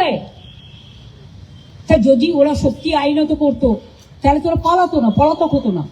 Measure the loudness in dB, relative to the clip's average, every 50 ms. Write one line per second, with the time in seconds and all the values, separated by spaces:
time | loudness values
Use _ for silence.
0 | -2 -2 -2 -6 -8 -12 -20 -20 -20 -20 -20 -20 -20 -20 -20 -20 -20 -20 -20 -20
1 | -20 -20 -20 -20 -20 -20 -20 -20 -20 -20 -20 -20 -20 -20 -20 -10 -2 2 2 4
2 | 4 4 4 2 2 0 2 2 2 2 0 -2 -2 -2 -4 -4 -6 -4 -2 -2
3 | -2 0 0 -2 -2 -2 -2 -2 0 -2 0 0 0 -2 -2 -2 -6 -16 -20 -20
4 | -20 -20 -12 -4 0 0 0 0 0 -2 -2 -2 0 0 2 2 0 0 0 0
5 | 0 0 2 2 2 2 2 0 -2 0 -2 -2 -2 -2 -4 -4 -6 -8